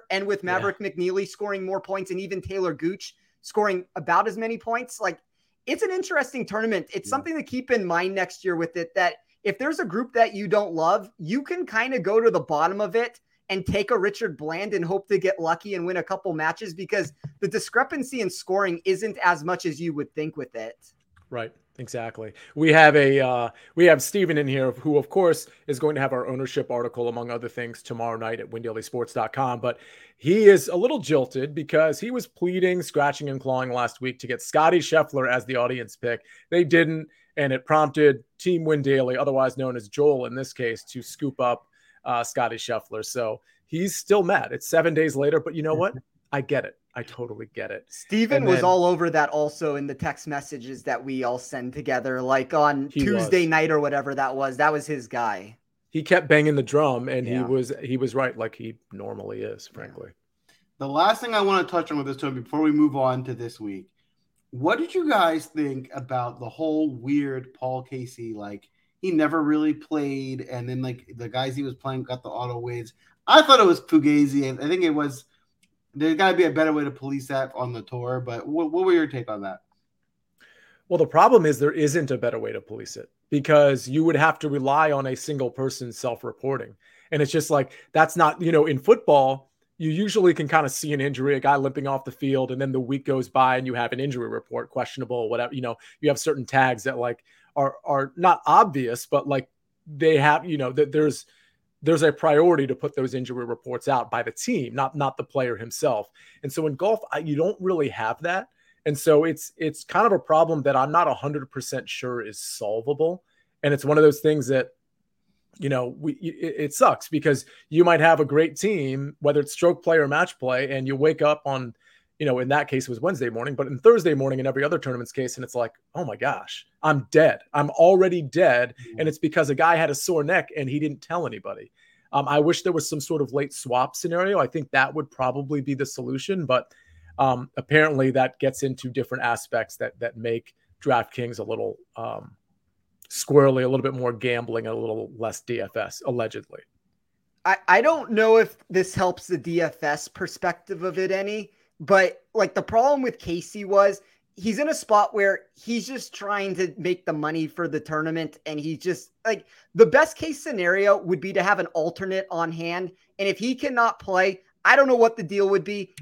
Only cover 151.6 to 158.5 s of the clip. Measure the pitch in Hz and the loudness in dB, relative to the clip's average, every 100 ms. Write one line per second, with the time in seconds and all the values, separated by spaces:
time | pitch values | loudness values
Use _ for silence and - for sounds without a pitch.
151.6 | _ _ 151 196 185 - _ 220 180 196 | _ _ 2 4 4 0 _ -2 -2 -2
152.6 | - 226 262 285 254 - - 175 - 208 | 0 2 4 2 0 -6 -8 -8 -8 -12
153.6 | 196 196 202 196 _ _ _ - 202 214 | 2 4 4 2 _ _ _ -8 -4 -2
154.6 | 294 311 - 208 202 214 196 196 - _ | -2 -4 2 4 4 2 2 0 -6 _
155.6 | - 233 202 262 - - 202 202 196 175 | -6 -6 -6 -10 -12 -12 -6 -4 -4 -2
156.6 | 180 147 175 180 - 156 151 160 156 - | -4 -4 -4 -4 -4 -4 -4 -4 -6 -6
157.6 | 165 151 151 156 160 160 151 - 160 | -6 -6 -4 -4 -2 -4 -6 -10 -10